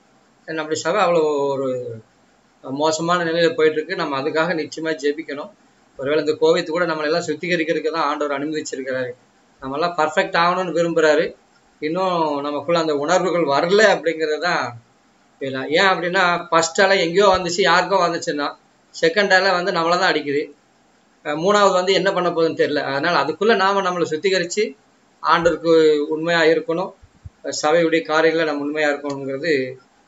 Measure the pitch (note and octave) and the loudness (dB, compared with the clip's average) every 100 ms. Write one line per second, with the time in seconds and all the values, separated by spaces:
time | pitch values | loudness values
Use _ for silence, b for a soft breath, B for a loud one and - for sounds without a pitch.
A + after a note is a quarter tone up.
0 | _ _ _ _ - D#3+ D3+ D#3 D#3+ G3+ | _ _ _ _ -10 -8 -4 -4 -2 0
1 | F3+ E3+ D#3 D3 C#3 C#3 C3+ B2+ A#2+ A2+ | 2 2 2 0 -2 -2 -4 -6 -8 -12
2 | - _ _ _ _ _ C3+ C#3 D#3 D#3 | -18 _ _ _ _ _ -12 -2 0 0
3 | E3+ F3+ E3+ E3 E3 D#3+ D#3+ D3+ D#3 F#3 | 0 0 0 2 0 2 2 2 -4 -6
4 | D#3+ C3+ C#3+ D3+ E3 E3+ D3 - D#3+ D#3 | -4 -4 -2 0 0 -2 -6 -6 -6 -2
5 | C#3+ D3 D#3+ C#3+ G3 - _ _ _ - | -2 -4 -6 -10 -12 -18 _ _ _ -10
6 | C3+ D#3 D3 D#3 D#3 F3 E3 D#3+ E3+ D#3 | -2 0 0 0 2 2 0 -2 -2 -2
7 | D3+ E3+ E3+ C#3+ F3 F3 D#3+ E3 D3+ D#3+ | -2 -2 -2 -6 -2 -2 0 -2 -2 -2
8 | C#3+ D3 D3 C#3 D3 D#3 D3+ C3+ C3 B2+ | -2 -2 -2 -4 -4 -6 -6 -8 -6 -6
9 | B2 A#2+ _ _ _ _ C3+ C#3+ E3+ E3+ | -6 -10 _ _ _ _ -8 -4 -4 0
10 | D#3 G3 F3+ E3+ F3 F3+ F3+ D#3+ E3+ E3 | 0 0 -2 0 0 0 -2 -2 0 2
11 | D#3 D3+ F#3 - _ _ _ _ D3+ E3+ | 4 4 0 -6 _ _ _ _ -6 -2
12 | F#3+ F3 D#3 C#3+ C#3+ D3 D3 E3+ D#3+ D3 | 0 0 0 -2 -4 -6 -2 0 0 0
13 | D3 F3+ F3+ E3+ D#3 C#3 E3+ G3+ G#3+ F3 | 2 2 2 0 2 2 2 4 4 4
14 | D#3 D#3+ D#3 D3+ E3+ D#3+ B2+ A#2 - _ | 0 -2 -2 -2 -2 -2 -4 -8 -20 _
15 | _ _ _ _ C3+ C3 C#3 D#3 G3 F#3 | _ _ _ _ -8 -6 -2 2 2 2
16 | F3 F#3 F3+ E3+ - E3 E3 - F#3+ G3 | -2 0 2 0 0 0 0 2 2 4
17 | E3+ F3 G3+ F#3 F3 F3 F3+ F3 F3 G3 | 2 4 4 4 0 0 2 2 2 0
18 | F3 E3 - D3 D3 - _ _ _ - | 0 -2 -6 -4 -6 -8 _ _ _ -2
19 | E3 F3 G3+ F#3 G3 F3+ F#3 F3 E3 F3 | 0 2 4 4 4 0 0 0 0 2
20 | F#3 D3+ C#3+ C#3+ D3+ - _ _ _ _ | 2 0 -2 -4 -6 -12 _ _ _ _
21 | _ _ D#3 D3+ F3 G#3 G3+ F#3 F#3 F#3 | _ _ -8 -2 2 4 4 4 2 2
22 | F#3 F#3 F3 D#3 E3 D3 D3 D3 C3+ C3+ | 2 0 0 0 -2 0 0 0 -2 -2
23 | E3 D#3+ C#3 D3+ G#3+ G#3 F#3+ G3+ F#3 F3 | 0 0 0 0 2 2 2 2 0 -2
24 | D#3+ D3+ G3 F#3 F3 G#3 A#3 - _ _ | -2 -2 0 0 -2 -4 -4 -6 _ _
25 | _ _ D3+ E3 E3+ D#3 E3 E3 D#3 D3+ | _ _ 0 2 2 0 2 4 6 4
26 | D3+ D#3 E3 E3+ D#3+ D#3+ D#3 E3+ F#3+ - | 0 -4 0 2 4 2 0 -4 -6 -10
27 | - _ - - C#3+ C#3+ D3+ E3+ D#3+ D#3+ | -20 _ -20 -14 -10 -4 2 2 4 2
28 | D#3+ D#3 D#3+ D#3+ D#3+ D3 C#3+ D3+ D3+ C#3 | 0 2 2 2 0 -2 -4 -2 -2 -2
29 | C#3+ C#3 C3+ C3+ E3 C#3 B2+ B2+ _ _ | -4 -8 -6 -6 -2 -2 -2 -10 _ _